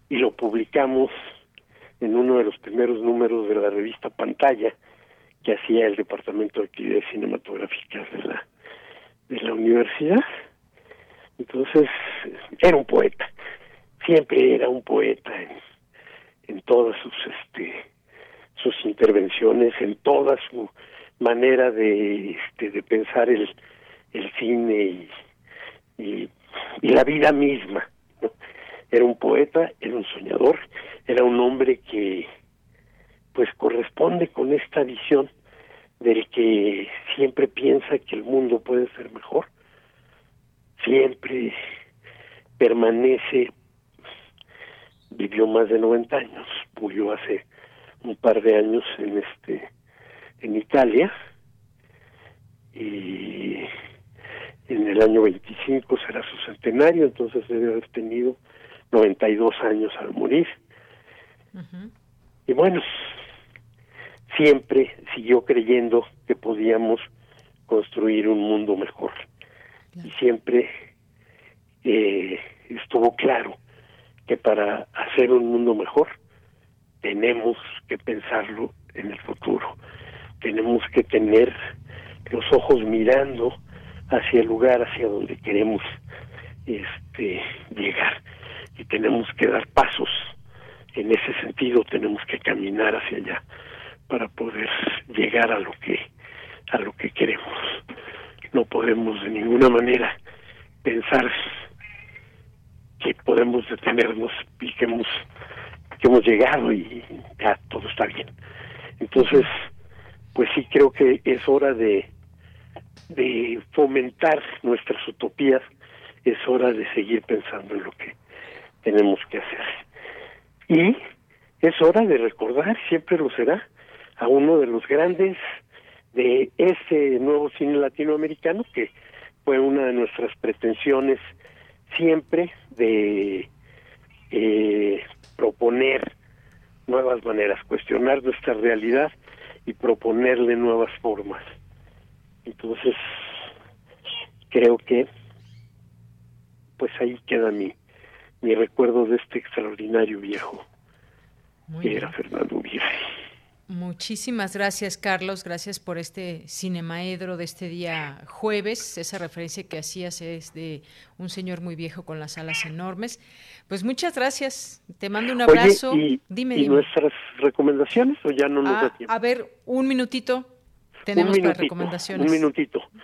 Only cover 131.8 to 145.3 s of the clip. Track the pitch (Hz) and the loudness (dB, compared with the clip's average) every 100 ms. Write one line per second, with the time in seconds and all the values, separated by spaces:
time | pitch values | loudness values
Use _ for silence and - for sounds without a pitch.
131.8 | _ - 165 160 - 165 175 - _ - | _ 0 2 2 0 -2 -2 -6 _ 0
132.8 | 113 110 104 104 101 95 95 _ - - | 2 2 2 0 -2 -4 -8 _ -20 -20
133.8 | - - _ _ - - 110 107 107 104 | -20 -20 _ _ -6 0 2 2 2 2
134.8 | 104 98 - - - - 113 - 117 123 | 0 -2 -6 -20 -20 -2 -2 2 0 2
135.8 | 135 135 - - _ - - - - _ | 2 0 -4 -12 _ -20 -20 -20 -20 _
136.8 | - 127 127 120 117 107 104 98 - - | -2 0 2 -2 -2 0 0 -2 -4 -8
137.8 | - 113 123 139 127 123 - 110 117 110 | -2 0 2 2 0 -4 -4 0 0 0
138.8 | 110 131 151 - - - - - - - | 0 0 0 -6 -20 -20 -20 -14 -14 -4
139.8 | 123 110 113 113 127 123 120 120 120 117 | -2 0 0 2 2 2 2 2 2 2
140.8 | 113 - 120 104 101 - - - - - | -2 -4 -6 -6 -8 -12 -16 -20 -20 -20
141.8 | - - - _ _ _ 120 - 113 117 | -20 -20 -20 _ _ _ -18 -12 -10 -2
142.8 | 131 - - - - - - - - - | -2 -2 -6 -14 -14 -16 -18 -20 -20 -20
143.8 | _ - - - - _ _ 127 117 117 | _ -20 -14 -14 -14 _ _ 4 4 4
144.8 | - 123 135 - - | 2 0 0 -8 -20